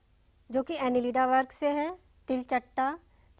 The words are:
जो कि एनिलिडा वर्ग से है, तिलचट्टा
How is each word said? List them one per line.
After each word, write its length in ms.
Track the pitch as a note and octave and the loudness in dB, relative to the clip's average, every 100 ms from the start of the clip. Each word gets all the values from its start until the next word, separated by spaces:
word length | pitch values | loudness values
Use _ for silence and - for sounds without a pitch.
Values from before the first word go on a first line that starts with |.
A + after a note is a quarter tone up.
| _ _ _ _ - | _ _ _ _ -6
जो 120 | B3 | -4
कि 120 | C4+ | -2
एनिलिडा 520 | D#4+ C4 B3 B3 B3 B3+ | -2 0 0 0 2 4
वर्ग 220 | C4 C4 | 4 2
से 220 | - D4 | -2 -2
है, 280 | D4 D#4 F#4 - _ - | 0 -2 -6 -14 _ -6
तिलचट्टा 720 | C4 B3 B3 A#3+ - C4 E4 - _ - - | -4 -2 -4 -4 -4 -2 -4 -12 _ -20 -12